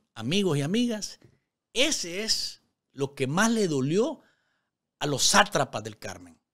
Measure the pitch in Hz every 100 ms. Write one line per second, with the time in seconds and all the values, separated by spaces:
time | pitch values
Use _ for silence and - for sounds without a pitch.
0 | _ 120 113 196 190 143 143 220 240 214
1 | - - - _ _ _ _ 220 302 -
2 | 170 180 220 - - - _ _ _ 131
3 | 139 - 131 170 226 220 185 139 135 185
4 | 285 269 _ _ _ _ _ _ _ -
5 | 147 131 - 202 202 160 135 113 110 104
6 | 104 90 87 82 _